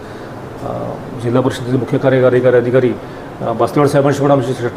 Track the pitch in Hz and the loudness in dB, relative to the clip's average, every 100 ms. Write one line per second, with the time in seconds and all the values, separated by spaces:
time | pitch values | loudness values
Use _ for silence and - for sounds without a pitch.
0 | - - - - - - 120 120 120 - | -14 -14 -14 -14 -14 -10 -8 -6 -8 -10
1 | - 123 120 123 127 - 120 127 117 139 | -10 -6 0 2 2 -2 -2 -2 0 0
2 | 135 131 127 123 127 123 117 127 123 107 | 2 4 4 4 4 4 4 2 2 -2
3 | - - - - 117 110 117 151 139 143 | -8 -14 -14 -8 -4 0 0 2 2 4
4 | 139 131 139 139 123 123 120 | 2 2 2 2 0 -2 -4